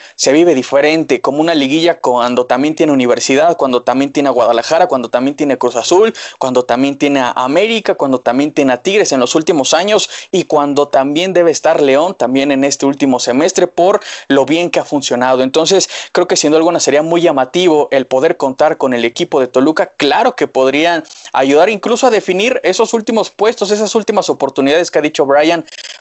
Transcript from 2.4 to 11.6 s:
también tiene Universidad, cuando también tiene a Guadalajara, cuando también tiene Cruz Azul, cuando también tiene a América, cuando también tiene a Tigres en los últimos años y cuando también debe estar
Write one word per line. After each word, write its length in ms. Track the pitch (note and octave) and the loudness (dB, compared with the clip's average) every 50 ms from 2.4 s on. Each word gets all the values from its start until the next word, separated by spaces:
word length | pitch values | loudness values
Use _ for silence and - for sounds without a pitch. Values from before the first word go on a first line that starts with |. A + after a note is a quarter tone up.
| B2 | 0
también 300 | B2 B2 B2+ C#3 D3+ D#3 | 0 0 0 0 -2 0
tiene 160 | - E3 D#3 C#3+ | 0 0 2 2
Universidad, 640 | C3+ B2+ A#2+ A#2+ A#2 - - C3+ C#3 D#3 F3 E3 | 2 2 0 0 0 0 0 2 2 2 2 2
cuando 260 | - D3+ C3 B2 B2 - | 0 -2 -2 -2 -2 -2
también 300 | B2 B2 C3 C#3 C#3 C3+ | 0 -2 0 -2 -2 -2
tiene 160 | D3+ C#3 C#3 | -2 -2 0
a 40 | B2 | 0
Guadalajara, 540 | B2 A2+ G#2+ A#2 A2+ A#2 - D#3 E3 F3+ | 2 2 2 2 0 0 0 0 2 2
cuando 220 | F3 C#3+ B2+ A#2 A2+ | 2 0 -4 -4 -2
también 240 | - B2 B2+ C#3 D3 | -2 -2 -2 -2 -2
tiene 240 | - D3+ C#3+ B2+ B2 | -2 -2 -2 -2 0
Cruz 160 | - B2 A#2 | -2 -2 -2
Azul, 400 | A#2+ A2+ - F3 F#3 A3 A3+ A3 - - - - - | -2 -2 2 2 4 4 2 0 -4 -12 -16 -10 -6
cuando 260 | - C3 B2+ B2 B2 | -6 -2 0 -2 0
también 320 | - A#2+ B2 C3+ C#3 C#3 | 0 0 0 0 -2 -2
tiene 220 | C#3 D3+ C#3+ C#3+ C#3 | -2 -2 0 0 0
a 140 | B2+ A#2+ - | 0 -2 -2
América, 640 | - B2+ C3 C#3+ F3 G#3 A3+ A#3 A3 G3+ - G3 | -2 -2 0 0 0 0 0 -2 -2 -2 -2 -2
cuando 240 | - D3+ C3+ C3 B2 | -2 0 -2 -2 -2
también 320 | - A#2+ A#2+ C3 C#3+ D3+ C#3+ | 0 -2 0 0 -2 -2 0
tiene 200 | D#3+ C#3+ C3+ B2 | 0 0 0 0
a 40 | |
Tigres 340 | A#2+ - F#3+ G3 G#3+ F3+ - | 0 -2 0 0 0 0 2
en 80 | D3 C3 | 0 0
los 160 | B2 B3 - | 0 0 0
últimos 400 | - - - F3+ D3 C3 - D#3 | 0 0 0 0 0 0 0 0
años 340 | D#3+ F3+ G#3 G#3+ G3 - - - - - - | 0 0 0 0 0 0 -2 -8 -16 -12 -4
y 140 | - F#3 D#3 | -4 -4 -2
cuando 420 | - D#3+ D3 D3 C#3+ C#3+ C#3 C#3+ | 0 0 0 0 0 0 0 0
también 460 | C#3+ - C3+ C3+ C#3+ D3 D#3 F3+ F#3+ F3+ | 0 0 0 0 0 -2 -2 -2 0 0
debe 180 | F3+ F3 E3 | 2 2 2
estar 320 | D3 - | 0 0